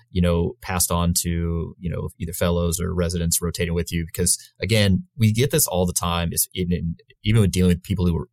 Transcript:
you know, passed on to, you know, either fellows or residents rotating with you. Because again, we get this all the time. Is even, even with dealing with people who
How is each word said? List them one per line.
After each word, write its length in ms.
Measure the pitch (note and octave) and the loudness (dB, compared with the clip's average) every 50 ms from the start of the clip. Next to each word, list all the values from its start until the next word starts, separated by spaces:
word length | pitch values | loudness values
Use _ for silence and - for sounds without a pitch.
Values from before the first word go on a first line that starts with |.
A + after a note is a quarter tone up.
| _ _ | _ _
you 100 | - F#2 | 0 2
know, 360 | F2+ F2 E2+ E2+ E2+ - - - | 2 4 2 2 0 -2 -4 -6
passed 300 | - - F#2+ F2 - - | -6 -4 -2 0 0 0
on 240 | F2 F2 F2 F2 F2+ - | 0 0 0 0 0 0
to, 580 | - F2 E2+ E2+ E2+ E2+ E2+ E2 E2 E2+ - - | -2 -2 -2 -2 -2 -2 -2 -4 -4 -8 -10 -10
you 100 | F2+ E2+ | -8 -6
know, 200 | E2+ E2+ E2+ F2+ - - | -6 -6 -6 -8 -10 -10
either 140 | - E2+ F2 | -10 -10 -4
fellows 480 | - F#2+ F2 F2 E2+ F2 E2+ E2 F2 | -2 0 0 2 2 0 0 0 -2
or 120 | F2 F2 E2+ | -2 -2 -2
residents 480 | F2 F2 E2+ E2+ F2 E2+ E2+ E2+ - | 0 0 0 0 -2 0 0 0 0
rotating 340 | F2 E2+ D#2+ - F2 E2+ E2 | -2 -4 -4 -4 -4 -2 -2
with 180 | F2 E2+ - E2+ | -2 -4 -2 -4
you. 120 | E2+ E2+ | -4 -4
Because 320 | E2 - - F2+ F2 - - - - _ - | -4 -4 -2 0 0 0 -2 -6 -12 _ -8
again, 440 | - F#2 A2+ G#2+ G2+ G2 F#2 F2+ - - _ | -2 0 2 2 4 4 2 2 0 -4 _
we 160 | - A2+ G#2+ G#2+ | 2 2 4 4
get 200 | A#2 A#2+ - - | 4 2 2 2
this 160 | F2+ - - | 0 0 0
all 180 | F2+ F2 F#2 | 2 0 0
the 60 | F2+ F2+ | 0 0
time. 380 | - F2 F2 E2+ E2+ E2+ E2+ - | -2 -2 -2 -2 0 -2 -2 -2
Is 160 | - - - - | -4 -4 -4 -4
even, 440 | F#2 F#2 F2 F2 E2 E2+ E2 E2+ - - - - _ - | -4 -2 -2 -2 -2 -2 -4 -6 -8 -12 -20 -20 _ 0
even 200 | G#2+ A2 A#2 G#2 | 2 4 4 4
with 100 | F#2 F2 | 4 4
dealing 160 | F2+ F#2 F2+ | 4 4 4
with 160 | F2 F2 - | 2 2 0
people 240 | - F#2+ F2 F2+ F2 | -2 -2 0 2 2
who 180 | E2 D#2 C#2+ - | 0 0 -4 -6